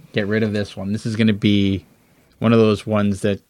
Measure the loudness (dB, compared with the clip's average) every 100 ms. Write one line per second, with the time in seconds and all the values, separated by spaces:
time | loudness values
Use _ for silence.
0 | -8 -4 -2 -2 -2 -2 -6 -8 -6 -6
1 | -4 0 0 2 2 2 2 -2 -6 _
2 | _ _ _ -4 2 4 4 2 -2 0
3 | 0 0 -2 -2